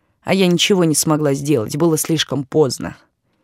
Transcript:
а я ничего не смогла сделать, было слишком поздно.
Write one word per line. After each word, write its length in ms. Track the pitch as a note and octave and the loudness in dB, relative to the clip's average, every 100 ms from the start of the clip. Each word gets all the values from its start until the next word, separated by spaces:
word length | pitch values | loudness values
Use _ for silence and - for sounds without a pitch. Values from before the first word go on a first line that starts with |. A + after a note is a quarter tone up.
| _ _ | _ _
а 120 | - | -2
я 120 | F#3+ F3+ | 0 2
ничего 380 | F3 - F#3+ | 2 2 2
не 100 | E3 | 2
смогла 380 | D3 E3 D3+ D3+ | 0 0 0 0
сделать, 440 | C#3 C#3+ C#3 G#2+ D3 | -2 0 0 -2 0
было 200 | E3+ D#3 | 0 0
слишком 480 | - D#3 - B2+ | -2 -2 -2 -4
поздно. 520 | C3 D#3 C3+ - F2 - _ _ _ _ | -2 0 0 -2 -10 -14 _ _ _ _